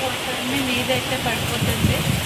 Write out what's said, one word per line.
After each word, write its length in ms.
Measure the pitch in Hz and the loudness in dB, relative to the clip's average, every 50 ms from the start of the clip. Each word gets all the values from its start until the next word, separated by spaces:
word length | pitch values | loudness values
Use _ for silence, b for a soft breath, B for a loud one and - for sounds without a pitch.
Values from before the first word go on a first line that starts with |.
| 262 | -2
పడుతుంది, 540 | 254 247 - - 247 254 254 247 247 262 277 269 254 | -2 -2 -4 -4 -4 -4 -4 -2 -2 0 0 0 0
నీదైతే 480 | 247 247 247 247 262 247 - - 254 262 262 | 0 0 0 0 0 0 0 -2 -2 -2 0
పడిపోతుంది. 720 | 247 220 220 - - - - - - 233 220 - - - - - - - - - | 0 0 0 -2 -2 0 0 0 0 2 2 2 2 2 2 2 2 0 0 0